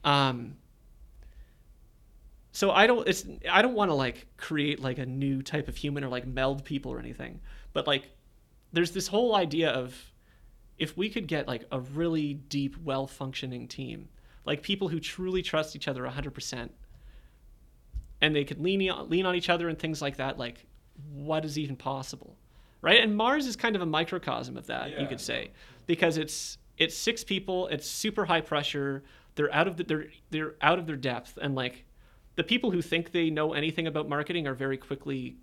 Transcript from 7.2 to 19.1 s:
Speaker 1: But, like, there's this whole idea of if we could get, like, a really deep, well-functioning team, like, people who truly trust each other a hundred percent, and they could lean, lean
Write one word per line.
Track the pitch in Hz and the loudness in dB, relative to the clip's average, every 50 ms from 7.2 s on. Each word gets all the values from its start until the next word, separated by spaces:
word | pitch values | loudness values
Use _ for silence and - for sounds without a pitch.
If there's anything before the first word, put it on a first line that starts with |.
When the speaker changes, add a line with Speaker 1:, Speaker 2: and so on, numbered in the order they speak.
| - 117 - - - - - - - - | -10 -12 -12 -14 -14 -14 -16 -16 -16 -4
Speaker 1:
But, | - - - | -4 -2 2
like, | 147 143 135 - - - - _ - _ - _ _ _ _ _ _ - | 2 2 2 0 -8 -20 -20 _ -20 _ -20 _ _ _ _ _ _ 2
there's | 170 175 170 | 2 2 2
this | - 190 185 - | 0 -4 -2 2
whole | 202 214 247 240 214 | 2 4 4 6 4
idea | 196 180 156 143 160 165 151 | 4 4 4 2 2 2 4
of | 120 131 127 127 127 - - - - - _ - - - - - - - - - - | 2 0 -2 -4 -10 -14 -20 -20 -20 -20 _ -20 -20 -20 -20 -20 -20 -20 -20 -20 -6
if | - 160 156 - | -4 -4 -4 -2
we | 170 196 214 | -2 -2 -2
could | 208 240 190 | -2 -4 -2
get, | 147 160 147 131 | 0 -2 -2 0
like, | - 127 113 - - - | -2 -4 -6 -4 -6 -6
a | 131 | -6
really | 123 131 139 151 170 170 165 160 151 147 143 | -6 -4 -2 0 0 2 2 2 0 0 -4
deep, | 147 131 - - 143 139 135 - | -6 -8 -4 -2 -2 -2 -2 -4
well-functioning | - 165 147 135 135 135 135 - - 139 131 131 - - 131 127 123 120 | -6 -4 -2 -2 -2 -2 -4 -6 -8 -8 -6 -6 -6 -6 -6 -8 -8 -10
team, | 123 - - 135 123 110 - - - - - - - - - - | -10 -10 -10 -8 -8 -8 -12 -14 -18 -20 -20 -20 -20 -20 -10 -4
like, | - 147 147 - | -4 -4 -2 0
people | - 196 196 196 | -2 -2 0 0
who | 170 165 | -2 -2
truly | 160 160 - - - 185 185 185 185 | -4 -4 -6 -6 -4 -4 0 0 0
trust | 180 - - 156 156 156 - | 0 2 0 0 0 0 -6
each | 147 - 147 | -6 -4 -4
other | 135 127 127 | -2 -2 -4
a | 127 | -4
hundred | 127 143 147 143 - | -4 -4 -6 -6 -8
percent, | - - - - 123 120 - - - - - - - - - - - - - _ _ - - - _ - - - - _ - - - - - - - | -8 -8 -8 -6 -6 -8 -10 -12 -18 -20 -20 -20 -20 -20 -20 -20 -20 -20 -20 _ _ -20 -20 -20 _ -20 -20 -20 -20 _ -10 -8 -8 -8 -8 0 2
and | 151 156 156 | 2 4 4
they | 147 143 | 2 0
could | 143 143 139 | 0 -4 -2
lean, | 151 180 196 196 190 185 - - - | 0 2 2 2 2 0 0 -4 -2
lean | - | 0